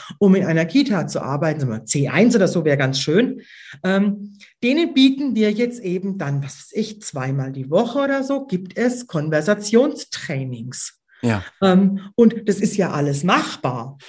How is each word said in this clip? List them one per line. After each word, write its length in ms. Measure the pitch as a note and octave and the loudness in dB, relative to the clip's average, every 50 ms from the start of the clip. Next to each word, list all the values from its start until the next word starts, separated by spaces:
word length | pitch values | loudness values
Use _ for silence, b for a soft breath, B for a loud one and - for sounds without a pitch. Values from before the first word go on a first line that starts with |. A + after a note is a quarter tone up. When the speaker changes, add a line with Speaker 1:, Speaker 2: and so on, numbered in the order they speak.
| B B B B | B B B B
Speaker 1:
um 160 | G3+ G3 F#3+ | 4 4 6
in 100 | G3 - | 4 4
einer 220 | E3 D#3+ E3 E3 | 2 2 0 0
Kita 400 | E3 - C4+ C#4+ C4+ G#3 E3+ C#3+ | 2 2 2 2 2 0 -2 -2
zu 160 | D3 - - - | -2 -4 -6 -4
arbeiten, 380 | B2 C#3 C#3+ E3 D#3+ D3+ D#3 | -4 -4 -2 0 -2 -2 0
sagen 120 | C#3 B2 A2 | -2 -4 -4
wir 140 | A2+ - | -4 -4
C 220 | - - D3 C#3 - | -4 -2 0 0 0
eins 280 | - D#3+ A3 B3 A#3+ | 4 4 6 6 6
oder 100 | G#3+ F#3+ | 6 4
so 200 | - - F3+ D3+ | 2 2 2 2
wäre 100 | D#3 C#3 | 2 2
ganz 240 | C3+ C3+ C3 C3 - | 2 2 0 -2 -2
schön. 400 | - D#3 D#3 G3+ B3+ C4+ - B B B B B B B B B B | -2 0 2 2 2 2 0 B B B B B B B B B B
Ähm, 520 | F#3 G3 G3 G3+ G#3 G3+ G#3 - - - B B B B B - | 0 0 2 2 0 -2 -4 -8 -14 -18 B B B B B -2
denen 300 | A#3+ C#4 D#4+ E4+ E4 - | 0 2 2 0 0 4
bieten 420 | C4 C4 C4+ C4+ C4+ D4 C4+ G#3+ | 4 4 4 4 2 -2 -2 0
wir 160 | A3 G#3+ G#3+ | 2 2 2
jetzt 320 | G#3+ G#3+ A#3+ A#3+ A#3+ - - | 2 0 -2 -2 -4 -6 -6
eben 360 | F3+ F3 F#3 F#3+ G3 F#3+ F#3+ | -6 -4 -4 -4 -4 -6 -4
dann, 260 | D#3 C#3+ C#3+ C#3 C#3 | -4 -4 -4 -4 -4
was 140 | C#3 - - | -6 -10 -16
weiß 140 | - - - | -18 -10 -6
ich, 260 | G3+ A3 - G#3+ - | -4 -4 -4 -6 -12
zweimal 520 | - - - C#3 B2+ C3+ C3+ C#3 C3 C3+ C3+ | -12 -10 -8 -6 -4 -4 -4 -4 -4 -6 -6
die 180 | C#3 B2+ C3 | -8 -4 0
Woche 300 | D#3 G3 A#3+ A#3 - C#4 | 0 0 0 0 0 -2
oder 220 | C#4 C#4 C#4 C#4 C4 | -2 0 0 -2 -2
so, 220 | C4 C#4 C4+ C4+ | -2 -4 -4 -4
gibt 320 | - F#3+ F3+ F#3+ F3+ - | -4 -6 -6 -6 -6 -6
es 300 | G3+ A#3 B3 B3 B3 - | -2 -2 -2 -2 -4 -6
Konversationstrainings. 1900 | - - D3+ D3 D#3 D#3 D3+ D3+ G#3 G#3 G#3 G#3 - A3+ A3+ C4+ D4+ C#4+ - - - - - - - D3+ C3+ C3+ B2+ B2 A2+ A#2 B2 B2 - - - - _ _ B B B B | -6 -6 -4 -2 -2 -2 0 0 0 0 -2 0 2 4 4 4 2 0 -6 -10 -12 -12 -12 -8 -6 -6 -6 -6 -6 -8 -10 -12 -10 -10 -8 -8 -10 -10 _ _ B B B B
Speaker 2:
Ja. 200 | A#2+ A2 G2 F#2+ B B - G3 | 0 0 -2 -4 B B 0 2
Speaker 1:
Ähm, 380 | F#3+ F3+ F#3+ G3+ F#3+ G3 F#3+ B B B | 4 6 6 4 4 2 -2 B B B
und 320 | - A#3 A3 A#3 A3 G#3 A3 | 4 4 4 4 2 0 -2
das 120 | F#3+ F#3+ | -2 0
ist 160 | A3+ F#3 - | 0 -2 0
ja 140 | G3+ F3+ D#3 | 0 -2 0
alles 340 | - D3 D3 C#3+ C#3 C#3 E3 | 0 -2 -2 -2 -2 -2 0
machbar. 720 | F3+ A3 G#3 - - - - - C3+ B2 A#2+ A#2 C3+ - - B | 2 2 2 0 -2 -6 -6 -4 -4 -4 -4 -8 -10 -14 -18 B